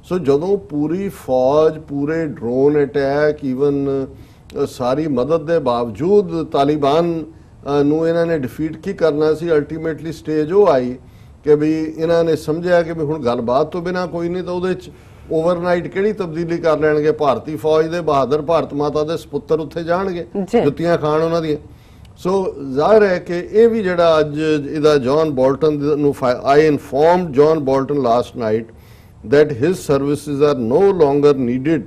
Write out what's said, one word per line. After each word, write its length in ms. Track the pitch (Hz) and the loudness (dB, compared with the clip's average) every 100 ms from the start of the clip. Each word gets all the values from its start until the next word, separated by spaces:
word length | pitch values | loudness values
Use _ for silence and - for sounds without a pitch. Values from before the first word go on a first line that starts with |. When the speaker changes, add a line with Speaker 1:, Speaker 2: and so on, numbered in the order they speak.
Speaker 1:
ਸੋ 140 | - 180 | -4 -2
ਜਦੋਂ 400 | 139 143 180 196 | 2 2 2 -2
ਪੂਰੀ 500 | - 147 151 180 196 | -2 -4 -2 -2 -6
ਫੌਜ, 680 | - - 127 127 147 156 156 | -10 -2 2 4 4 2 0
ਪੂਰੇ 480 | 156 143 143 165 156 | -8 -6 -4 -2 -4
drone 580 | 113 110 127 143 151 | -6 -4 2 2 2
attack, 540 | 139 147 139 147 151 151 139 | 0 -2 -2 0 0 0 -6
even, 520 | 127 143 143 139 135 135 - - - - - | 0 0 0 -2 -4 -6 -12 -20 -20 -14 -6
ਅ, 40 | 143 | -6
ਸਾਰੀ 400 | - 123 139 160 | -4 -2 -2 -2
ਮਦਦ 400 | 123 135 165 151 | -2 0 -2 0
ਦੇ 120 | 165 | -2
ਬਾਵਜੂਦ 880 | 131 120 120 101 165 208 180 165 151 | 0 -2 -4 -4 2 2 2 -6 -4
ਤਾਲਿਬਾਨ, 760 | 147 143 151 143 160 170 165 151 - - - - 147 | 0 0 2 2 2 0 -4 -8 -16 -20 -16 -4 0
ਅ, 20 | |
ਨੂੰ 260 | 143 156 165 | 2 2 0
ਇਹਨਾਂ 180 | 170 170 | 0 0
ਨੇ 120 | 160 | -2
defeat 380 | 123 - 156 147 | -4 -6 -6 -6
ਕੀ 160 | 190 | -10
ਕਰਨਾ 420 | 196 165 147 156 | 0 0 2 0
ਸੀ, 160 | 151 175 | 0 0
ultimately 640 | 151 139 160 160 147 160 | -2 -2 -6 -6 -6 -10
stage 400 | - - 156 151 | -10 -4 -4 0
ਉਹ 160 | 196 196 | 4 4
ਆਈ 280 | 135 123 127 - - - - | 4 0 -8 -16 -20 -20 -8
ਕਿ 100 | 151 | 2
ਵੀ 400 | 147 156 160 156 160 | 2 4 0 -4 -4
ਇਹਨਾਂ 280 | 160 170 | 0 2
ਨੇ 120 | 165 156 | 2 0
ਸਮਝਿਆ 460 | 160 160 175 175 | -2 -4 2 2
ਕਿ 100 | 170 | 2
ਵੀ 80 | 160 | -4
ਹੁਣ 240 | 147 156 | -4 -2
ਗੱਲਬਾਤ 420 | 120 120 117 127 156 | -2 -2 0 0 0
ਤੋਂ 160 | 180 | -4
ਬਿਨਾਂ 240 | 175 180 175 | -6 -4 -6
ਕੋਈ 220 | 170 170 | -6 -6
ਨਹੀਂ, 140 | 180 | -6
ਤਾਂ 100 | 180 | -6
ਉਹਦੇ 220 | 180 185 | -4 -4
'ਚ 160 | 180 - - - - - | -6 -10 -20 -20 -20 -4
ਓਵਰਨਾਈਟ 560 | 160 165 175 175 175 160 | -2 0 0 0 -2 -2
ਕਿਹੜੀ 240 | 185 208 | -2 -2
ਤਬਦੀਲੀ 460 | 208 175 156 170 170 | -2 -6 -6 -4 -2
ਕਰ 200 | 165 147 | 0 2
ਲੈਣਗੇ। 340 | 151 151 151 | 2 2 0
ਭਾਰਤੀ 440 | 151 147 113 131 151 | 0 0 0 -4 -4
ਫੌਜ 300 | 156 156 160 | 0 2 2
ਦੇ 140 | 170 | -2
ਬਹਾਦਰ 420 | 156 139 123 151 | 0 0 0 -2
ਭਾਰਤ 320 | 147 165 135 | 0 -2 -2
ਮਾਤਾ 300 | 143 147 143 | -4 -2 -2
ਦੇ 120 | 151 160 | -4 -6
ਸਪੁੱਤਰ 440 | - 143 - 156 | -8 -10 -4 -4
ਉੱਥੇ 240 | 147 165 | -4 -8
ਜਾਣਗੇ 420 | 165 175 196 175 - 202 | -4 -2 -2 -6 -8 -8
Speaker 2:
ਜੀ। 200 | 185 233 | -2 0
Speaker 1:
ਜੁੱਤੀਆਂ 380 | 147 139 165 165 | 0 0 0 0
ਖਾਣ 240 | 151 156 | 2 0
ਉਹਨਾਂ 200 | 165 170 | 0 -2
ਦੀਆਂ। 140 | 160 151 - - - - - - | -2 -4 -6 -20 -20 -20 -20 -8
ਸੋ 360 | 175 196 185 - 139 | -4 -2 -2 -6 -6
ਜ਼ਾਹਿਰ 280 | 131 165 214 | 0 4 6
ਹੈ 160 | 208 180 | 4 0
ਕਿ 300 | 165 175 170 | -4 -8 0
ਇਹ 160 | 208 233 | 4 4
ਵੀ 140 | 226 | 4
ਜਿਹੜਾ 380 | 185 175 170 156 | -2 2 4 4
ਅੱਜ 200 | 151 147 156 151 139 | 2 -2 0 -2 -2
ਇਹਦਾ 280 | 151 151 147 | 0 2 4
John 320 | 123 147 160 | 2 0 0
Bolton 480 | 131 131 135 156 147 | 2 0 2 0 0
ਦੇ 180 | 143 147 | -2 0
ਨੂੰ 160 | 143 | 0
ਫਾ-, 280 | 135 131 123 - 143 | 0 -2 0 4 4
"I 140 | 156 | 4
informed 560 | 143 - 131 160 180 175 | 2 -2 2 4 4 2
John 300 | 127 151 160 | 4 4 4
Bolton 380 | 131 135 131 147 | 0 0 0 -2
last 460 | 123 120 120 127 | 2 0 0 -6
night 220 | 110 110 113 - - - - - 107 | -2 -2 -4 -18 -20 -20 -20 -20 2
that 200 | 139 151 120 | 4 4 2
his 100 | 151 | -2
services 640 | 180 - 139 143 143 147 139 147 | -2 -2 0 0 -4 -4 2 2
are 220 | 135 113 | 2 0
no 320 | 143 196 185 | 4 4 4
longer 340 | 147 143 143 135 | 2 4 4 4
needed 440 | 120 127 135 160 | 0 -2 0 -2